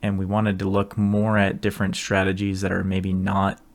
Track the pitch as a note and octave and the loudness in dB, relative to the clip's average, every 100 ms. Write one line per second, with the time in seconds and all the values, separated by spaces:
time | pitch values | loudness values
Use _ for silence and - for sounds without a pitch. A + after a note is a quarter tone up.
0 | G#2+ G2 F#2+ G#2 A2 F#2+ F#2+ G2+ G2+ - | -4 -2 0 0 0 0 0 0 0 0
1 | G2+ G#2 G#2+ G#2+ G2 - G#2 - G2 F#2 | 0 2 2 2 2 0 -2 0 -2 -2
2 | - G2 F#2+ F#2+ G2+ F#2+ F#2+ F#2+ F#2+ F#2+ | -2 0 2 0 -2 -2 -2 -2 0 -2
3 | F#2+ F#2 F#2+ G2 F#2+ - - | 0 0 0 0 0 -2 -10